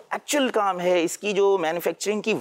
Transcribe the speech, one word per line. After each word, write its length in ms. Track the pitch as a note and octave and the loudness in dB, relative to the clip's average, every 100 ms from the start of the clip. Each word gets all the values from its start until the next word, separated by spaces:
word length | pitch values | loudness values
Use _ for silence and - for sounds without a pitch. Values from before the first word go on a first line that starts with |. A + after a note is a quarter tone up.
| - | -6
ایکچوئل 380 | - - D4 B3+ | -10 -4 0 0
کام 320 | A3 G3+ F3+ | 0 0 0
ہے، 220 | F3+ F3+ | 2 2
اس 160 | E3+ - | 0 -2
کی 140 | G#3 | -4
جو 260 | G3 G3 G3 | 2 4 4
manufacturing 640 | D#3 E3+ E3+ E3 G3 G#3 | 0 -2 -4 -4 -4 -2
کی 140 | A3 E3+ | -2 0